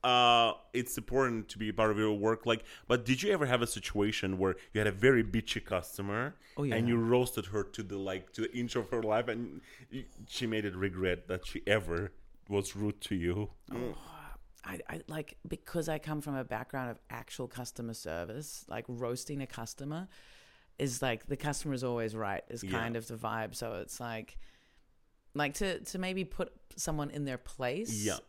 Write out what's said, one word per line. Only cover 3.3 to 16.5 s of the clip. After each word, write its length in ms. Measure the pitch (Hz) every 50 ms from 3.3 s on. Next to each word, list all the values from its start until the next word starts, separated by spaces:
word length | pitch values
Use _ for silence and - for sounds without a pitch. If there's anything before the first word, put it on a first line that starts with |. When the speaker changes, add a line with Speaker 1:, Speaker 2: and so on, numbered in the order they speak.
| 202
Speaker 1:
ever 120 | 170 147
have 140 | 127 123 123
a 60 | 120
situation 720 | 117 - 104 - - - 104 101 107 107 - - 95 95
where 180 | 92 95 95 90 - - -
you 80 | - 107
had 80 | 107
a 40 | 107
very 320 | 92 98 113 131 135 120 107
bitchy 420 | - 92 113 - - - 113 -
customer 720 | - 107 90 78 - - - 98 101 101 110 123 147 147 - - - -
Speaker 2:
Oh, 60 | - 147
yeah. 120 | 139 117
Speaker 1:
and 120 | 113 117
you 100 | 120 120
roasted 500 | 117 113 113 123 123 127 120 - 113 98
her 160 | 92 104 107 98
to 200 | - - - 107
the, 140 | 92 98
like, 340 | 98 98 98 95 95 85 - -
to 80 | -
the 140 | 110 - -
inch 200 | 123 120 117 -
of 140 | 127 110 -
her 100 | 131 117
life, 260 | 110 107 107 113 120
and 340 | 123 110 117 120 95 71 - - - - - 127 _
y-, 140 | - 135 131 - - - -
she 180 | - - - 123
made 160 | 113 110 110 104
it 120 | 101 90
regret 520 | 92 98 101 90 92 92 92 90 87 -
that 180 | - 92 90 -
she 160 | - - - -
ever 440 | 101 104 110 90 82 85 85 101 - - - - - - - -
was 280 | - 101 101 95 - -
rude 260 | 98 104 104 104 -
to 140 | - - 104
you? 340 | 90 85 87 87 101 104 101 - - - -
Speaker 2:
Oh, 40 | -
Speaker 1:
Mm. 200 | 120 123 120 - - - - - - - - - - - - - - -
Speaker 2:
I, 140 | 98 95 90 - -
I, 120 | - 165 -
like, 300 | - 151 160 147 - - - -
because 400 | 165 175 - _ - - 170 156
I 120 | 165 156 151
come 200 | - 156 156 151
from 140 | 143 147 139
a 80 | 135 127
background 460 | -